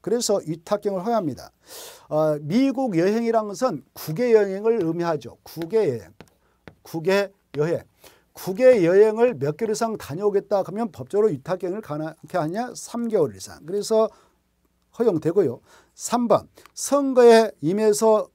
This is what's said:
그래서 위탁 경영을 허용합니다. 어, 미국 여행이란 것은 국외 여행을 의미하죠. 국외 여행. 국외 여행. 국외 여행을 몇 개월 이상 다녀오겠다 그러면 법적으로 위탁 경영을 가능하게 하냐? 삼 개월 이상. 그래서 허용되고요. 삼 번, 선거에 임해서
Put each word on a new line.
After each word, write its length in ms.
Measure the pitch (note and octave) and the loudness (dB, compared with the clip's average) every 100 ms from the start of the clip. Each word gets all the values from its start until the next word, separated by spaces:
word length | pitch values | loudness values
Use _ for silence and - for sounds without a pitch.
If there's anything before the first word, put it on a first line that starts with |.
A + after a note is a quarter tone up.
그래서 400 | - A#3 A3+ G3+ D3+ | -4 -4 0 -2 -2
위탁 340 | D#3+ - G3+ | -10 -4 -4
경영을 240 | G#3 F#3+ | -4 -6
허용합니다. 460 | F#3 A#3 E3 A#2+ - _ _ - - - _ | -2 -2 -4 -8 -16 _ _ -20 -20 -20 _
어, 280 | D3+ D#3 D3+ | -2 0 -2
미국 580 | D3+ G#3 C4+ C4 C4+ E3 | 0 0 2 0 -2 0
여행이란 500 | F3+ A3 A#3 A3+ G#3 | 0 0 0 0 -2
것은 360 | F#3+ B3+ D3+ - | -4 -4 -4 -12
국외 380 | - - D#3+ B3 | -16 -10 -2 4
여행을 520 | A3 G3 F#3+ A3 A#3 | 4 4 -2 0 0
의미하죠. 540 | E3 E3 E3+ D3+ - - | 0 -2 -2 -4 -6 -20
국외 460 | - - E3 A3 F#3+ | -20 -12 -2 0 0
여행. 260 | A#2+ F2 _ - _ _ _ - _ | -2 -10 _ -20 _ _ _ -20 _
국외 500 | - D#3+ E3 G3 G3 _ _ C#3 | -12 -6 0 0 0 _ _ -4
여행. 260 | D3+ D3 - _ - _ _ | -4 -4 -8 _ -20 _ _
국외 500 | - - F#3+ B3+ B3 | -14 -10 4 6 6
여행을 500 | E3 F#3+ A3 G#3+ A#3 | 6 6 6 4 0
몇 220 | E3+ C#3 D3+ | 0 -4 -4
개월 160 | A3 | -4
이상 240 | G#3+ A3+ G#3+ | -4 -4 -6
다녀오겠다 680 | - D3+ G#3 G3 - G3+ | -10 -4 -4 -4 -4 -4
그러면 260 | E3+ G3 A3+ | -4 -6 -8
법적으로 380 | - B2+ G3 G#3+ | -10 -6 0 0
위탁 320 | C#3+ D3 F3+ | -2 -6 -6
경영을 200 | F#3 G3 | -6 -8
가능하게 560 | - D3+ D#3 - D#3 F3+ | -8 -10 -10 -12 -8 -4
하냐? 360 | D#3 F#3+ B3 | -4 -6 -8
삼 340 | - - A#3 A#3 | -12 -12 -8 -2
개월 260 | G#3 C#3 | 0 0
이상. 300 | G2 G2 - | -4 -18 -18
그래서 440 | D3 G3+ G3 A3 A3 _ _ _ _ _ _ _ _ - | -10 -8 0 0 0 _ _ _ _ _ _ _ _ -2
허용되고요. 600 | A#3 E3 D3 F3+ D#3 B2 _ - _ | 0 0 0 0 0 -2 _ -20 _
삼 340 | _ - A#3+ A#3+ | _ -4 -2 2
번, 200 | D3+ - - - | 0 0 -20 -20
선거에 800 | - - C#4 C#4 B3+ A#3+ A3+ A3 - | -12 -2 0 2 6 8 8 6 -2
임해서 680 | D3 G3+ A3 G#3 A3 G#3+ F3+ | -4 2 2 2 4 2 0